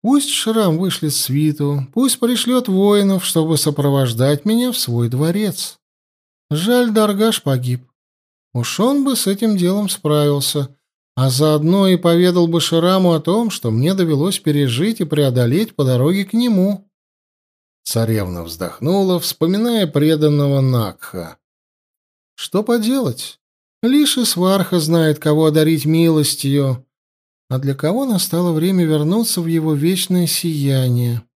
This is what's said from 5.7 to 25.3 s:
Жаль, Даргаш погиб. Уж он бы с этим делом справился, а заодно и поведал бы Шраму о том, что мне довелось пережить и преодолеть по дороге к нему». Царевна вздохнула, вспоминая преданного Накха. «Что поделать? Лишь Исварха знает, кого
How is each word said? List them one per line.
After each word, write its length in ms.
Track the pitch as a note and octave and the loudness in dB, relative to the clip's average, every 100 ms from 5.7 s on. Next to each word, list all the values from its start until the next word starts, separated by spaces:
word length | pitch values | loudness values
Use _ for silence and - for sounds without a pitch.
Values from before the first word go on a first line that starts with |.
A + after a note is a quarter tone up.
| - _ _ _ _ _ _ _ | -14 _ _ _ _ _ _ _
Жаль, 400 | D3 F#3+ B3 A#3+ | -4 0 2 2
Даргаш 520 | G#3+ G#3 G3+ A3 G#3+ | 2 2 2 0 0
погиб. 460 | - C3 B2 B2 _ _ _ _ _ _ _ | -2 -2 -2 -6 _ _ _ _ _ _ _
Уж 280 | A#2+ A#2 - | -6 -6 0
он 240 | A3+ C#4+ | 2 2
бы 120 | C#4 B3 | 0 0
с 100 | F#3+ | -2
этим 300 | G3+ A3+ G3+ | 0 0 0
делом 320 | F3 G3+ G3+ | 0 0 -2
справился, 880 | - D3+ D3+ D3 C#3+ C3+ D3 C#3 _ _ _ _ | -4 0 2 2 0 -2 -4 -6 _ _ _ _
а 160 | - C3 | -2 0
заодно 580 | B2+ D3+ D3+ D#3 F#3+ F#3+ | 2 2 2 2 2 4
и 80 | F3+ | 2
поведал 500 | F3 E3+ F3+ F3+ E3+ | 4 4 4 2 2
бы 140 | E3+ | 0
Шраму 520 | - E3 F3 F#3+ F3+ | 0 0 2 2 2
о 80 | D#3+ | 2
том, 300 | D#3 G3+ A#3 | 0 0 -2
что 200 | - A#2 | -4 -2
мне 240 | A2+ D3 | 0 0
довелось 440 | F#3+ E3+ C#3+ E3+ F#3 | 0 0 0 0 -2
пережить 640 | - D3 C#3 A#2 G3 A3 | -2 0 0 0 -2 -2
и 40 | |
преодолеть 720 | E3 D3 C#3 B2 A#2+ D3+ A3 | -4 0 0 2 2 0 -2
по 100 | - | -2
дороге 400 | C3+ B2+ C#3 F#3+ | 0 2 2 0
к 80 | F#3+ | -2
нему». 560 | A3+ B3 G3+ F#3+ G3 _ _ _ _ _ _ _ _ _ _ | -2 0 2 0 -2 _ _ _ _ _ _ _ _ _ _
Царевна 600 | - A#2 A2+ A2 F#2 F2 | -6 -2 -2 -2 -4 -8
вздохнула, 720 | E2+ E2 F2 - C3+ G3 F#3+ F3 | -10 -10 -10 -6 -2 0 0 0
вспоминая 680 | - - E3 G3 A#3 A#3 F3 | -4 -4 -2 0 0 0 0
преданного 760 | C#3+ D3+ D#3+ D3+ D3 C#3+ C#3 | 0 2 2 2 2 2 2
Накха. 760 | C3+ B2 G2+ - - F#2 E2 - _ _ _ _ _ _ _ _ _ | 2 0 -2 -6 -14 -12 -12 -16 _ _ _ _ _ _ _ _ _
«Что 280 | - - F#3+ | -16 -6 -4
поделать? 760 | G#3+ A#3 G#3+ C4+ G3+ A#2 - - _ _ _ _ | 0 -2 0 -2 -2 -6 -12 -18 _ _ _ _
Лишь 360 | A#3 C#4+ D4 - | 0 2 2 0
Исварха 600 | A3+ F3 F#3 G3 - F3+ | -2 0 2 2 0 -2
знает, 400 | D3+ E3+ D#3+ D3+ | 2 2 2 0
кого 280 | D#3 | 0